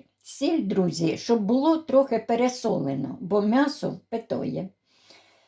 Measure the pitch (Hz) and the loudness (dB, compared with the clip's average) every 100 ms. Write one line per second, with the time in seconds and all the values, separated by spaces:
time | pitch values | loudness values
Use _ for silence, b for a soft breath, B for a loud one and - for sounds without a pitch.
0 | - _ - - 285 330 196 196 175 151 | -16 _ -16 -4 0 0 0 0 0 0
1 | 160 - - 233 196 247 311 320 - 262 | -2 0 0 0 2 2 4 2 2 2
2 | 269 226 226 233 247 - 226 180 139 135 | 4 0 0 0 0 0 -2 -2 -2 -4
3 | - - 180 208 208 247 285 - 151 156 | -6 -8 -2 0 4 4 2 0 -6 -6
4 | - 233 - - - - 190 _ b b | -8 -8 -6 -6 -4 -6 -8 _ b b
5 | b b b b | b b b b